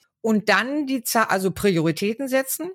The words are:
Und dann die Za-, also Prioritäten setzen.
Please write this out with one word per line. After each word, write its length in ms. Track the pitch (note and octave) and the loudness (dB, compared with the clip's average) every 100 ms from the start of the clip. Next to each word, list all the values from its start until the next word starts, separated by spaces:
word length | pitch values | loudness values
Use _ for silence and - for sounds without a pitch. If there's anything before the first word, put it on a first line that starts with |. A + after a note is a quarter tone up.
| _ _ | _ _
Und 280 | A3 G#3+ G#3+ | 0 2 4
dann 380 | G3 A#3 D4 C#4 | 2 2 -2 -2
die 160 | C4 | -4
Za-, 220 | - A#3 A3 | 0 0 2
also 260 | F#3+ F#3+ | 0 0
Prioritäten 760 | E3+ G#3 E3+ D#3+ D#3 G3+ A3 C#4 | 0 2 2 2 0 -2 -4 -2
setzen. 440 | C4 C4 - E4 | -2 -2 -6 -8